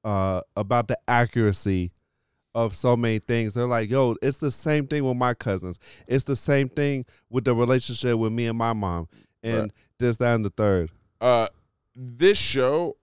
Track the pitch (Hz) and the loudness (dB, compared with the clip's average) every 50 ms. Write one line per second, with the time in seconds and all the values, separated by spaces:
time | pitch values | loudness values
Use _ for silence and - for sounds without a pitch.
0 | - 107 101 98 95 95 92 90 - _ _ 101 104 98 123 120 113 - 123 - | -2 -2 0 0 0 0 0 -2 -4 _ _ -6 -2 0 0 0 0 -2 -6 -6
1 | _ - 120 120 120 - - 120 113 104 95 - - 101 95 92 90 87 _ _ | _ 0 2 2 2 2 0 2 2 2 0 0 -2 -2 -2 -2 -2 -6 _ _
2 | _ _ _ _ _ _ _ _ _ _ _ 117 117 110 - - - 127 120 117 | _ _ _ _ _ _ _ _ _ _ _ -2 -2 -2 -4 -2 2 2 2 2
3 | 117 113 110 107 - - 120 117 113 110 101 120 120 123 120 117 113 104 123 135 | 2 0 0 -2 -2 -2 -2 0 0 -2 -2 -2 -2 0 0 -2 -2 0 2 2
4 | 135 123 113 - - 139 135 - 156 143 - - - - 151 151 139 135 151 147 | 2 2 0 0 -2 -2 -2 -2 -4 -4 -4 -4 -2 0 0 0 0 -2 -2 -2
5 | 139 131 123 123 123 123 120 _ - 117 98 92 95 90 87 - _ - - - | 0 0 0 0 0 0 0 _ -2 -4 -4 -2 -4 -8 -12 -12 _ -20 -20 -20
6 | - - 120 139 - - 139 - - - 143 139 139 127 - - 147 143 139 131 | -6 -2 0 0 0 0 -4 -4 0 2 2 2 2 0 -2 -2 -2 -2 -2 -4
7 | 123 _ _ _ _ _ 113 131 - 127 120 113 120 120 131 131 - - 123 - | -8 _ _ _ _ _ -4 -2 0 2 2 2 4 4 2 0 0 -4 -8 -4
8 | - 123 117 113 113 110 113 120 120 117 113 117 113 117 113 107 101 92 87 85 | -2 0 0 2 0 0 0 -2 -2 -2 -2 -2 -2 -2 0 -2 -2 -2 -2 -4
9 | 82 - _ - _ _ _ _ - 113 113 110 107 107 _ _ _ _ _ _ | -6 -8 _ -20 _ _ _ _ -6 -4 -2 -2 -4 -4 _ _ _ _ _ _
10 | 123 120 113 - 123 120 117 113 107 98 _ - 107 104 98 90 82 80 - _ | -2 -2 0 2 2 2 2 2 0 -4 _ 0 2 2 2 2 0 -4 -8 _
11 | _ _ _ _ 117 127 123 117 113 101 _ _ _ _ _ _ _ _ _ 127 | _ _ _ _ 2 4 4 4 2 0 _ _ _ _ _ _ _ _ _ -16
12 | 127 123 120 120 165 196 208 202 - - - 139 127 127 143 160 175 160 - _ | -16 -14 -2 2 4 4 4 4 0 0 0 2 2 2 2 0 -2 -4 -8 _